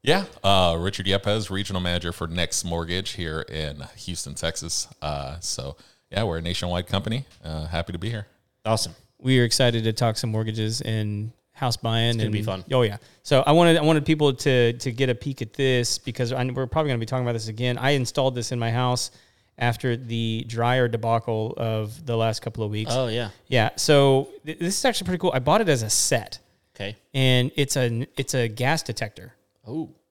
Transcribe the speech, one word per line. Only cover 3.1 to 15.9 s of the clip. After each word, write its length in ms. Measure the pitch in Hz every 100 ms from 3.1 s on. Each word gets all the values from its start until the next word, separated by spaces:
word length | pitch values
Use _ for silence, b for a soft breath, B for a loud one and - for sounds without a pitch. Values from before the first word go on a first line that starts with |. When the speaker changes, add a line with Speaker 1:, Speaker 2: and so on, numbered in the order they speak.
Speaker 1:
here 280 | - 82 78
in 380 | - 78 76 71 76
Houston, 380 | - - 85 71
Texas. 540 | 69 82 - 82 - - -
Uh, 360 | 76 71 67 80
so, 380 | - - 69 65 b b b
yeah, 120 | 98
we're 160 | 113 82
a 20 |
nationwide 460 | 82 90 90 87 90
company. 360 | 98 110 113 - _
Uh, 260 | 82 78 80
happy 260 | 82 -
to 40 | 87
be 100 | 92
here. 180 | 117 98 _ _ _
Speaker 2:
Awesome. 280 | 110 110 87 - _ _
Speaker 3:
We 200 | 127 131
are 60 |
excited 400 | 120 - 123 117
to 80 | 113
talk 240 | 110 117 107
some 120 | 117
mortgages 520 | 110 110 110 107 113
and 500 | - 110 107 104 110 _ _
house 240 | - 127 -
buying. 320 | 113 113 117
Speaker 2:
It's 80 | 117
gonna 80 |
Speaker 3:
and 80 | 107
Speaker 2:
be 80 | 107
fun. 220 | 104 95 -
Speaker 3:
Oh, 80 | 131
yeah. 160 | 113 101 b b
So 200 | - 135 131
I 60 |
wanted, 240 | 160 170 165
I 40 |
wanted 240 | 151 156
people 280 | 147 151 147
to, 400 | 123 143 127 117
to 180 | 120 131
get 160 | 117 131
a 60 |
peek 260 | 117 147 131
at 120 | 110
this 440 | - 135 123 117